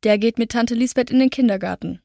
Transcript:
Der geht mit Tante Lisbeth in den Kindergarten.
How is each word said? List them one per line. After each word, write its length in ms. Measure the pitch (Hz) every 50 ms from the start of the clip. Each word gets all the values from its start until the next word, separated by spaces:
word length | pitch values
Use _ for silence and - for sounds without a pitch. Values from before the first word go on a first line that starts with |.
| -
Der 140 | 214 208 208
geht 200 | 208 233 226 -
mit 140 | 233 220
Tante 240 | - 240 233 240 240
Lisbeth 360 | 226 247 247 - 269 247 247
in 80 | 254 254
den 100 | 262 262
Kindergarten. 720 | - - 262 233 196 190 190 185 180 - - 202 180 175 _